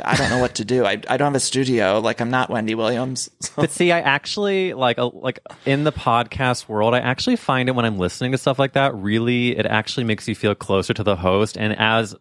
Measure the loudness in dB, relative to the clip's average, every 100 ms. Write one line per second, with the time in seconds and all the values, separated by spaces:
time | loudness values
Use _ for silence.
0 | -2 0 0 0 0 -2 -2 2 2 0
1 | -2 0 2 0 0 0 2 2 4 2
2 | 0 -2 0 0 0 -2 -2 -2 0 -2
3 | -4 -6 -10 _ -8 -2 -2 2 2 2
4 | 2 0 -2 -2 0 0 -2 0 2 2
5 | -2 -4 -6 -6 -10 -6 0 2 0 0
6 | 2 2 2 -2 -2 -2 -2 0 2 2
7 | 0 -2 0 0 0 0 0 0 0 0
8 | -2 -2 -2 -2 0 0 0 2 0 0
9 | 0 2 2 2 2 0 0 0 0 -2
10 | -2 -2 -4 -2 -2 -2 0 0 0 0
11 | 0 0 2 2 2 -2 -4 0 2 2
12 | 0 -8